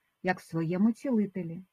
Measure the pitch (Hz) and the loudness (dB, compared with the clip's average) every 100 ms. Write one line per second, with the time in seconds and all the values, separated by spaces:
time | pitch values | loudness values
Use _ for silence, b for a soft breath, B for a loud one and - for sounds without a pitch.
0 | _ _ 180 180 - 165 165 180 220 226 | _ _ -2 -2 -4 -2 0 2 2 2
1 | 285 226 202 190 170 170 190 | 0 0 0 -4 -8 -10 -16